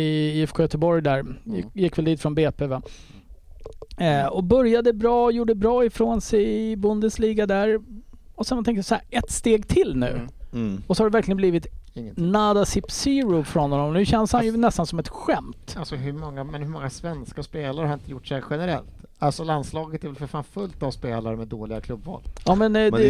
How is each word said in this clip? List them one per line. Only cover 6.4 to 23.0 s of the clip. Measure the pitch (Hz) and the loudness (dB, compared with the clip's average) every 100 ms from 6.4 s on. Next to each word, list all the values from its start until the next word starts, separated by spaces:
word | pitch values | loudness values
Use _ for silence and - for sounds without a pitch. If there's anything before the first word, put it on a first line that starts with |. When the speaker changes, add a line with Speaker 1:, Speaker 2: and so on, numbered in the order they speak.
| 220 214 220 | 2 0 -2
Speaker 1:
i | 214 | 0
Bundesliga | 208 214 220 220 220 214 202 | 0 2 0 2 0 2 2
där. | 196 214 214 208 214 - - - | 2 2 0 -2 -18 -18 -20 -14
Och | - 220 | -8 -4
sen | 247 | -2
man | |
tänkte | 226 202 | 0 0
så | - | 0
här, | 220 - | -2 -2
ett | 233 - | -4 -2
steg | - 233 214 - | 0 4 4 4
till | 359 247 131 | 2 4 2
nu. | 123 | 0
Speaker 3:
Mm. | 120 120 - - | -2 -6 -12 -8
Speaker 4:
Mm. | 120 110 98 - | -4 -2 -2 0
Speaker 1:
Och | 190 | 2
så | |
har | 220 | 4
det | 220 | 4
verkligen | 190 196 | 2 2
blivit | 185 170 - - - | 2 2 -2 -14 -16
Speaker 2:
Ingenting. | - 110 135 170 | -14 -10 -2 0
Speaker 1:
nada | 208 208 202 | 2 4 4
sip | 190 202 - | 2 0 -4
zero | - 269 277 233 165 | -4 0 2 2 2
från | 139 165 143 | 2 0 2
honom. | 143 147 | 0 2
Nu | 170 | 2
känns | 202 220 220 | 4 4 4
han | 240 | 2
ju | 226 | 2
Speaker 2:
Fast | 226 | 2
Speaker 1:
nästan | 233 - 165 | 2 2 -2
som | 165 | -2
ett | - | -6
skämt. | - - 285 131 - - - | -6 -2 -2 -4 -14 -12 -10
Speaker 2:
Alltså, | 151 143 | -8 -8
hur | 139 | -8
många, | 143 151 135 | -8 -10 -10
men | 139 147 | -10 -8
hur | 147 | -8
många | 156 135 | -6 -8
svenska | - 170 151 120 - | -8 -8 -8 -10 -12
spelare | - 160 139 143 151 | -10 -6 -6 -2 -2
har | |
inte | 147 - | -4 -8
gjort | 127 - | -12 -8
sig | 135 - | -6 -4
generellt? | 151 180 143 - - - - | -4 -2 -4 -6 -18 -16 -2
Alltså, | 147 143 | -2 0
landslaget | 160 151 131 160 156 156 | -2 -2 -4 -8 -6 -8
är | 151 | -8
väl | 135 | -10
för | 143 | -8
fan | 151 | -8
fullt | - 202 196 - | -8 -8 -8 -6
av | 139 | -6
spelare | - 127 117 113 113 | -6 -6 -4 -4 -6
med | 110 | -6
dåliga | 110 107 110 | -8 -8 -8
klubbval. | - 113 160 - - - | -8 -10 -10 -12 -12 -4
Speaker 1:
Ja, | - | 2
men, | 196 220 214 | 4 4 4
eh, | |
Speaker 4:
Men | 214 | 4
Speaker 1:
det, | 226 | 6